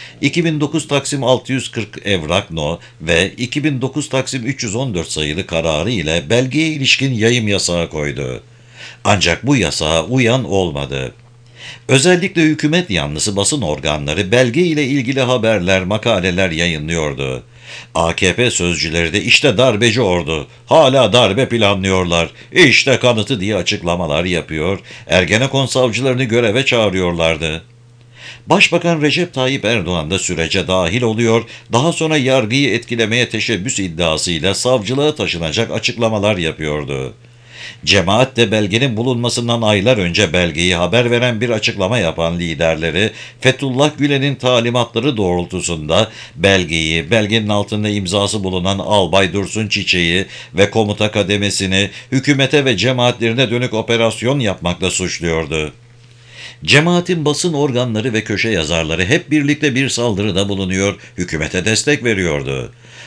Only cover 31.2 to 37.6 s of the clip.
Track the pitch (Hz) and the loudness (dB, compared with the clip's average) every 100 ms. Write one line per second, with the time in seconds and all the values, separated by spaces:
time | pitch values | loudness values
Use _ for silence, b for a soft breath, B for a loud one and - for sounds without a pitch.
31.2 | 113 117 113 B B 117 165 - 160 151 | 2 2 0 B B 0 2 0 0 0
32.2 | 127 135 107 135 135 101 - 117 107 120 | 2 2 2 0 2 0 -2 -2 0 0
33.2 | 117 110 113 101 117 - 95 80 85 78 | 0 -2 -2 -4 -2 -4 -4 -2 0 0
34.2 | 90 82 90 98 123 127 98 135 151 151 | -2 -2 -2 0 0 0 0 0 0 0
35.2 | 92 85 80 90 113 98 - 117 113 107 | -4 -4 -4 -2 -2 -2 -4 -2 0 2
36.2 | 104 95 80 78 76 76 69 67 65 - | 0 0 -2 -4 -4 -4 -4 -6 -8 -12
37.2 | B B B B | B B B B